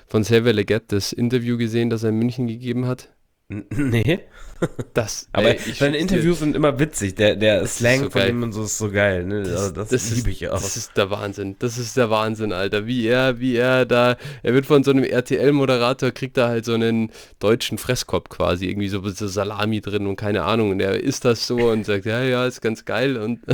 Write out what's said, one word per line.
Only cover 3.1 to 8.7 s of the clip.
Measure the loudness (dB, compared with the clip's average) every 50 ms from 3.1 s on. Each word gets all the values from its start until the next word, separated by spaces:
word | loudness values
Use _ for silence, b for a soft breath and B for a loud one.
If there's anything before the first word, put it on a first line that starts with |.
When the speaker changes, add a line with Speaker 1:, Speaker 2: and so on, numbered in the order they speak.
| _ _ _ _ _ _ _ -12
Speaker 2:
N-, | -12 -12 -10 -6
<laughs> |
nee. | -4 -2 0 2 2 2 2 2 0 -2 -4 B B B B B B B -6 -6 -6 -10 -12 -4 -4
Speaker 1:
Das, | -2 -2 -2 -6 -10 -12 -4
Speaker 2:
Aber | -2 2 2 2
Speaker 1:
ey, | 2 0 -2
ich | -8 -2 0
Speaker 2:
seine | 0 0 2
Speaker 1:
find's | 0 0 0 0
Speaker 2:
Interviews | 2 2 2 2 2
sind | 0 0 0
immer | 2 2 2 2 2
witzig. | -2 -2 -2 -4 -4 -4 0
Der, | 4 4 4 4
der | 4 4 4 4 4
Speaker 1:
Das | 2 0
ist | -2 0
Speaker 2:
Slang | 2 2 4 2
Speaker 1:
so | 2 0
Speaker 2:
von | 0 2
Speaker 1:
geil. | 2 2
Speaker 2:
ihm | 0 0 -4
und | -4
so | -4 -4 -4
ist | -4